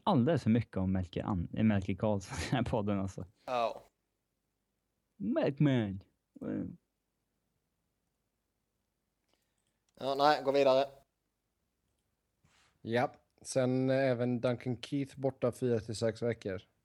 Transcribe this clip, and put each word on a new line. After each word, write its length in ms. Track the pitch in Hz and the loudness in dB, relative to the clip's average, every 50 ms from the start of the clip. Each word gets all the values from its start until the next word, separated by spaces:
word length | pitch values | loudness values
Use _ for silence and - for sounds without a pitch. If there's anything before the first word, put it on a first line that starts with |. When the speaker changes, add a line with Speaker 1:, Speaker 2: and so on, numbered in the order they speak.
| - | 0
Speaker 1:
alldeles 380 | - 202 139 113 143 170 135 - | 2 4 4 4 4 2 2 4
för 80 | 110 | 4
mycket 260 | 110 117 110 - - | 2 2 2 0 -4
om 160 | 95 95 92 95 | -2 -2 0 0
Melker 300 | 92 92 87 - - - | 0 -2 -4 -4 -6 -4
An-, 240 | - - 87 85 - - | -2 -2 -2 -4 -4 -2
eh, 80 | - 110 | 0 2
Melker 300 | 110 104 98 98 - 101 | 2 2 2 0 -2 -4
Karlsson 440 | - - 110 107 98 98 - - - | -2 0 0 0 0 -4 -6 -8 -8
i 120 | - - | -4 -2
den 60 | - | -2
här 140 | 131 - - | -2 -2 0
podden, 300 | - 117 101 101 104 98 | -2 -2 -2 0 -2 -2
alltså. 260 | 95 95 - - 90 - _ _ - | -4 -6 -8 -10 -14 -14 _ _ -10
Speaker 2:
Ja. 380 | - 127 123 117 110 - - - _ _ _ _ _ _ _ _ _ _ _ _ _ _ _ _ _ _ _ _ _ _ _ _ _ _ | -6 -2 -2 -2 -2 -4 -6 -16 _ _ _ _ _ _ _ _ _ _ _ _ _ _ _ _ _ _ _ _ _ _ _ _ _ _
Speaker 1:
Melkman. 840 | - 202 196 254 330 277 165 139 - 156 147 135 123 110 101 95 98 - _ _ _ _ _ - - - 104 104 104 95 - - - _ _ _ _ _ _ _ _ _ _ _ _ _ _ _ _ _ _ _ _ _ _ _ _ _ _ _ _ _ _ _ _ _ _ _ _ _ _ _ _ _ _ _ _ _ _ _ _ _ _ _ _ _ _ _ _ _ _ _ _ _ _ _ - | -8 -6 -4 -2 0 0 0 2 2 2 4 4 2 0 -2 -4 -8 -10 _ _ _ _ _ -18 -12 -10 -8 -6 -6 -8 -8 -12 -16 _ _ _ _ _ _ _ _ _ _ _ _ _ _ _ _ _ _ _ _ _ _ _ _ _ _ _ _ _ _ _ _ _ _ _ _ _ _ _ _ _ _ _ _ _ _ _ _ _ _ _ _ _ _ _ _ _ _ _ _ _ _ _ -8
Speaker 2:
Ja, 140 | 127 131 139 | -6 -4 0
nej, 280 | 139 139 147 151 131 139 | 4 4 4 4 4 2
gå 80 | 135 135 | 2 4
vidare. 320 | 143 139 135 131 131 139 139 - - _ _ _ _ _ _ _ _ _ _ _ _ _ _ _ _ _ _ _ _ _ _ _ _ _ _ _ _ _ _ _ _ _ _ _ _ - | 4 6 6 6 4 2 0 -4 -16 _ _ _ _ _ _ _ _ _ _ _ _ _ _ _ _ _ _ _ _ _ _ _ _ _ _ _ _ _ _ _ _ _ _ _ _ -8
Speaker 3:
Ja, 300 | 110 113 120 127 147 - - _ _ _ _ - | -2 0 0 0 0 -4 -8 _ _ _ _ -12
sen, 480 | - - 131 127 123 127 131 131 131 | -4 -2 0 0 2 2 2 2 2
eh, 60 | 131 | 2
även 440 | 135 135 135 127 117 120 123 123 120 | 2 2 2 0 0 0 0 -2 0
Duncan 420 | 120 127 123 117 - 131 123 - - | 0 -2 -2 -2 -4 -6 -6 -6 -6
Keith 360 | - - 143 139 135 - - | -6 -4 -4 -4 -6 -6 -4
borta 340 | 131 135 127 - - 123 113 | -4 -4 -2 0 -2 -2 -2
fyra 280 | - - 123 120 113 | 0 -2 0 0 0
till 160 | 101 - 113 | -2 -4 -6
sex 260 | - 117 113 104 107 - | -4 -2 -2 -2 -2 -2
veckor. 400 | 120 113 - - 104 92 92 - _ _ _ _ | -4 -4 -4 -6 -8 -8 -8 -10 _ _ _ _